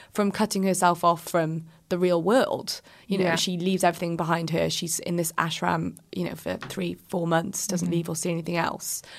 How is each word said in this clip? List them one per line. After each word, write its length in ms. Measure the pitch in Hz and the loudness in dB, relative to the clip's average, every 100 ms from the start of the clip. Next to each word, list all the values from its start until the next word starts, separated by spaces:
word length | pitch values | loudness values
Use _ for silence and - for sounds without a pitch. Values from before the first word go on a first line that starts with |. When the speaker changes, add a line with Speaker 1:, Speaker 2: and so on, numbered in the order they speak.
| - | -6
Speaker 1:
from 180 | - 202 | 0 0
cutting 320 | 196 214 196 | 2 0 2
herself 400 | 190 185 180 175 | 2 4 4 4
off 180 | 175 165 | 4 2
from 420 | - 170 160 160 160 - - | 0 0 2 -2 -8 -16 -6
the 80 | 180 | 0
real 240 | 180 170 | 4 4
world. 600 | 170 254 - - - - - - - | 4 4 4 0 -6 -10 -12 -20 -4
You 100 | 190 | 0
know, 60 | |
Speaker 2:
Yeah. 120 | 180 165 | 2 2
Speaker 1:
she 200 | - 180 | 0 0
leaves 240 | 180 185 | 0 2
everything 360 | 180 165 175 165 | 2 2 -2 -2
behind 320 | 165 170 160 | 0 0 0
her. 200 | 165 165 | 0 0
She's 300 | - 170 - | 0 -4 -4
in 160 | - 175 | -2 -2
this 160 | 165 - | 0 0
ashram, 580 | 165 165 175 170 175 160 _ | 0 0 0 0 -2 -8 _
you 140 | - 175 | -6 -6
know, 100 | 165 | -6
for 220 | - 185 | -6 -6
three, 400 | - - 175 175 - | -6 -6 -6 -6 -6
four 180 | 185 165 | -4 2
months, 380 | 165 175 - - | 2 0 -4 -4
doesn't 200 | 180 175 | -2 0
Speaker 2:
Mm-hmm. 60 | 165 | 0
Speaker 1:
leave 140 | 170 | -2
or 60 | 160 | -4
see 120 | 180 | -4
anything 280 | 170 165 170 | -4 -2 -2
else, 460 | - - - - - | -2 -4 -8 -8 -10